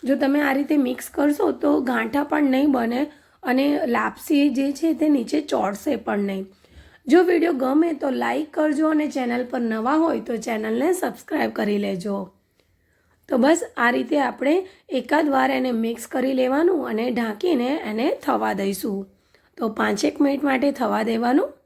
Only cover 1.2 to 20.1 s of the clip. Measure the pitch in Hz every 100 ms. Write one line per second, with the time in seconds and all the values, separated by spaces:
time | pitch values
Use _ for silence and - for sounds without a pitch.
1.2 | 294 294 359 247 294 294 254 240 226 285
2.2 | 285 302 285 262 294 262 226 240 294 -
3.2 | _ _ 285 254 285 294 277 233 220 -
4.2 | - 294 285 247 277 285 330 311 302 285
5.2 | 226 294 294 269 202 208 - 240 220 208
6.2 | 202 196 196 _ _ - - - 285 311
7.2 | 359 349 330 285 254 285 339 294 285 247
8.2 | 233 247 302 - 311 285 311 311 302 277
9.2 | 247 240 247 262 233 220 226 311 330 -
10.2 | 208 233 226 220 214 226 294 359 262 -
11.2 | - 302 226 220 208 208 202 190 202 196
12.2 | 190 _ _ _ _ _ _ _ _ _
13.2 | - 254 262 330 - - 240 254 254 294
14.2 | 254 - 254 339 381 - - 269 254 294
15.2 | 302 269 262 269 254 233 226 233 - 262
16.2 | 254 269 254 277 339 359 247 214 240 240
17.2 | 226 208 359 294 240 311 - 214 277 539
18.2 | - 226 220 202 196 196 226 196 196 _
19.2 | _ _ _ - 226 214 214 208 294